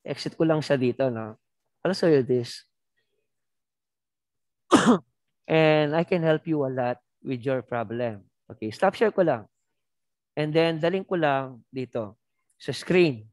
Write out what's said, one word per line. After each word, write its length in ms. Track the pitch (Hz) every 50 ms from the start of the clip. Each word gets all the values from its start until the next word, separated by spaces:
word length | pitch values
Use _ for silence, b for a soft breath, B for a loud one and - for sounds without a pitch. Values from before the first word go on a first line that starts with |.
Exit 320 | _ - 143 - - 156 -
ko 140 | - 165
lang 160 | 160 156 156 143
siya 160 | - 143 131
dito, 280 | 127 123 117 - 135 131
no? 260 | 117 110 110 107 110 _ _ _ _ _ _ _ _ _ -
I'll 100 | 175 190
show 140 | - - 165
you 120 | 156 139 123
this. 420 | 123 123 123 120 - - - _ _ _ _ _ _ _ _ _ _ _ _ _ _ _ _ _ _ _ _ _ _ _ _ _ _ _ _ _ _ _ _ _ _ _ _ _ _ _ _ _ _
<coughs> 320 | - - 180 220 226 175 - _ _ _ _ _ _ _ _
And 480 | - 160 160 160 156 156 151 151 147 151
I 80 | 165 170
can 200 | - 190 175 160
help 200 | 160 156 151 _
you 200 | 165 160 147 139
a 80 | 131
lot 280 | 131 131 123 123 123 _ _ _ _ _ _
with 200 | - 135 123 113
your 200 | 139 135 127 117
problem. 640 | _ 123 117 113 101 117 120 123 117 107 98 _ _ _ _ _ _
Okay, 200 | 113 _ 110 110
stop 240 | 107 - - 196 190
share 200 | - 233 214 -
ko 80 | - 170
lang. 240 | 160 131 113 - _ _ _ _ _ _ _ _ _ _ _ _ _ _ _ _ _ _
And 160 | 147 151 151 151
then, 240 | 165 165 165 165
daling 260 | 156 156 170 185 190 190
ko 140 | _ 190
lang 480 | 175 156 147 139 135 135 131 131 113 _
dito 480 | _ - 131 127 120 - 123 107 101 - _ _ _ _ _ _ _ _ _
sa 100 | - -
screen. 540 | 127 - - - 170 185 175 156 127 110 107 -